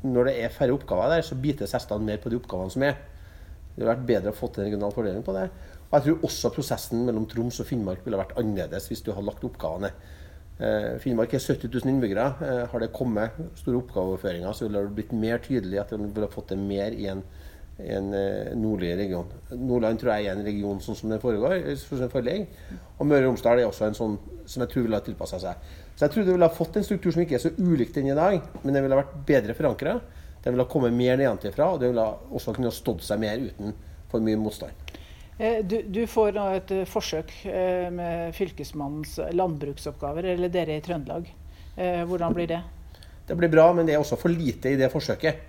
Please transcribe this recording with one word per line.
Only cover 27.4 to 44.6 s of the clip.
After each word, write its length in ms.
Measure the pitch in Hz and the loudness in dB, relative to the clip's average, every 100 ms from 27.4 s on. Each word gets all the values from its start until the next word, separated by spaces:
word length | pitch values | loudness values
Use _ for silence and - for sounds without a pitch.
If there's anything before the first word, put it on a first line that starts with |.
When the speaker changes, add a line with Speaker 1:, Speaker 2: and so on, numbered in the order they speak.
| 170 | 0
Speaker 1:
så 20 | - | 2
ulik 360 | 180 151 113 | 4 4 2
den 140 | 147 135 | 0 2
i 80 | 143 | 4
dag, 260 | 185 180 - - | 4 4 0 -4
men 100 | 139 | 2
den 100 | 139 | 4
ville 120 | 135 135 | 4 4
ha 60 | |
vært 240 | 139 143 135 | 2 -2 4
bedre 280 | 135 107 - | 4 4 0
forankret. 440 | 147 - 143 233 - - - - | 0 0 -2 -2 -6 -16 -16 -6
Den 100 | 127 | 0
ville 100 | 123 | 2
ha 80 | 123 | 2
kommet 220 | 151 120 | 4 4
mer 240 | 120 123 127 | 4 4 4
nedenfra, 560 | 135 95 101 135 165 | 4 2 -2 2 2
og 80 | 165 | 4
den 80 | 123 | 2
ville 140 | 117 110 | 4 2
ha 100 | - - | -2 -6
også 220 | 123 - 110 | -6 -4 -2
kunne 160 | 120 | -2
stått 320 | - - 90 | -2 -2 -2
seg 160 | - 104 | -2 -2
mer 180 | 107 117 | 0 -2
uten 360 | 123 - 104 - - - - | -4 -6 -8 -8 -12 -16 -4
for 120 | 117 | 0
mye 160 | 110 107 | 2 2
motstand. 340 | 107 - - - - - - - - - | 0 -4 -10 -12 -16 -16 -16 -18 -16 -2
Speaker 2:
Eh, 240 | 220 226 185 | 0 0 0
du, 160 | 220 | -2
du 240 | 208 196 233 | -2 -2 0
får 300 | 233 208 202 | 4 4 4
nå 80 | 196 | 0
et, 180 | 190 - | 0 0
eh, 140 | 190 180 | -2 -2
forsøk, 460 | 214 - 160 165 - 202 | -2 -2 -4 -6 -10 -4
eh, 400 | 185 185 180 180 | 0 2 0 -2
med 440 | 175 170 170 170 160 | -4 -4 -4 -4 -2
fylkesmannens 800 | 185 - 143 151 143 151 151 - 156 | -4 -4 -10 -6 -6 -6 -8 -6 -2
landbruksoppgaver, 920 | 175 185 151 143 135 151 135 143 156 185 175 | 2 2 0 -6 -8 -8 -6 -6 -4 -2 0
eller 140 | 180 | 0
dere 260 | 175 156 151 | 0 0 -2
i 40 | |
Trøndelag. 500 | 165 165 135 165 175 - - - - - | -4 -6 -4 -6 -8 -12 -16 -16 -14 -4
Eh, 260 | 180 175 170 | -2 0 -2
hvordan 280 | 180 170 175 | 0 0 0
blir 120 | 170 | -2
det? 120 | 170 - - - - - - - | -2 -6 -14 -18 -18 -20 -14 -6
Speaker 1:
Det 120 | 170 | 2
blir 120 | 170 | 6
bra, 220 | 156 165 | 10 10
men 140 | 175 165 | 10 6
det 80 | 151 | 4
er 40 | |
også 160 | 139 165 | 2 2
for 80 | 170 | 2
lite 400 | 165 143 - | 2 0 0